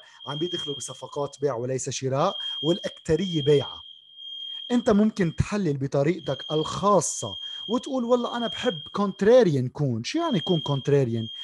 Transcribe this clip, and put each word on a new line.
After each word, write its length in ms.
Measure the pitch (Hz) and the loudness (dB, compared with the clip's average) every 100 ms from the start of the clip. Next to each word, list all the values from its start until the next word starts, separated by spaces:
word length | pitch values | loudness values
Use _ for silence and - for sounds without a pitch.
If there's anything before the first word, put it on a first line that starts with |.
| - - 123 | -10 -16 -10
عم 100 | 147 | -4
بيدخلوا 380 | 175 - 151 139 | -4 -4 -6 -8
بصفقات 600 | - 127 127 147 139 - | -10 -12 -10 -6 -6 -2
بيع 140 | 143 117 | -2 -2
وليس 340 | 127 131 139 | -2 -4 -4
شراء، 480 | 120 131 131 180 - - - | -4 -2 0 0 -2 -6 -2
والأكثرية 800 | 151 180 180 - - 156 190 160 | 0 0 -2 -6 0 0 0 0
بيعة. 400 | 139 143 120 - - - _ - - - - - - | 4 4 2 -10 -18 -20 _ -18 -14 -12 -12 -10 -2
أنت 180 | 240 240 | 0 4
ممكن 460 | 202 214 - 170 - | 4 4 2 0 0
تحلل 420 | - 208 180 139 | -2 0 0 0
بطريقتك 680 | 135 143 143 180 147 135 - | 0 2 2 0 -4 -6 -2
الخاصة 840 | 156 151 139 190 196 - - 113 95 - - - | -2 -2 0 4 4 2 -4 -8 -10 -12 -12 -4
وتقول 360 | 240 - 262 | -4 -2 -2
والله 340 | 233 247 226 240 | 2 2 0 -4
أنا 100 | 226 | -4
بحب 320 | - 247 160 | -4 -4 -4
contrarian 880 | - - 202 - 202 254 190 139 127 | -6 -2 -2 2 6 8 8 4 0
كون. 340 | - 143 113 | 0 0 0
شو 160 | 123 320 | -2 -2
يعني 180 | 339 214 | 0 0
يكون 220 | - 170 | 2 0
كونتراريان؟ 720 | - 139 147 143 127 113 113 - | 0 -2 4 4 4 0 -4 -8